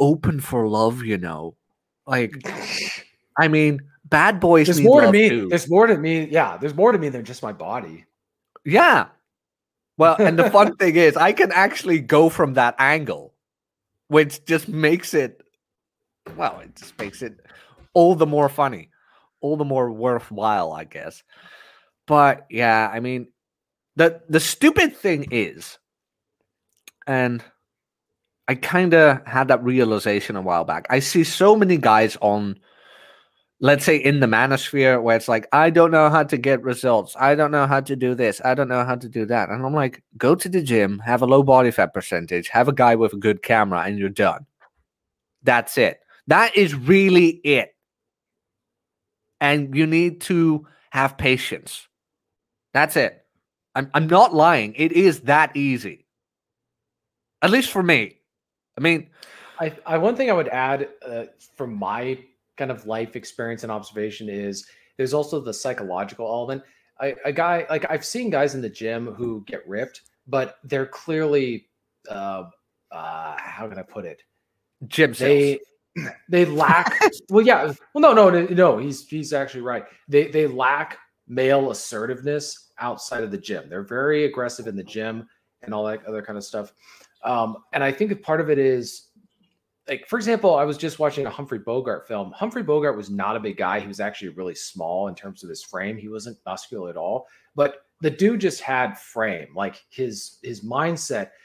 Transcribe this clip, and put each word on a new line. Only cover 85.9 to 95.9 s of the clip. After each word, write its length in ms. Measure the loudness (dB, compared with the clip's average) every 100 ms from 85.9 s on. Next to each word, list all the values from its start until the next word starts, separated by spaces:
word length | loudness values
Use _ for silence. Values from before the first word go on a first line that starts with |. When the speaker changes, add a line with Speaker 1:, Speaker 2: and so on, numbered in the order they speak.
| -8 -10
Speaker 2:
other 160 | -12
kind 140 | -12 -14
of 80 |
stuff. 280 | -12 -14 -14 _ _ _ _ _
Um, 320 | -6 -4 -4 -6 _
and 100 | -4
I 80 | -4
think 220 | -4 -6
a 40 | -6
part 240 | -4 -4
of 100 | 0
it 80 | 0
is, 500 | 0 -2 -6 -16 _ _ _ _ _ _ _ _ -12
like, 180 | -12 -6
for 80 | -6
example, 360 | -2 0 2
I 100 | 2
was 140 | 2 -2
just 200 | -8 -2
watching 280 | -4 -2 -8
a 40 |
Humphrey 280 | -10 -10 -10
Bogart 500 | -6 -6 -4 -8 -8
film. 240 | -10 -10
Humphrey 300 | -8 -8 -8
Bogart 340 | -2 0 0 -4
was 140 | -8
not 260 | -6 -6 -6
a 40 |
big 160 | -8 -6
guy. 220 | -4 -4
He 60 | -8
was 140 | -10
actually 300 | -10 -10 -16
really 240 | -12 -12
small 540 | -12 -16 -12 -8 -6 -6
in 60 |
terms 300 | -10 -18 -20
of 60 | -18
his 120 | -18
frame. 340 | -14 -10 -10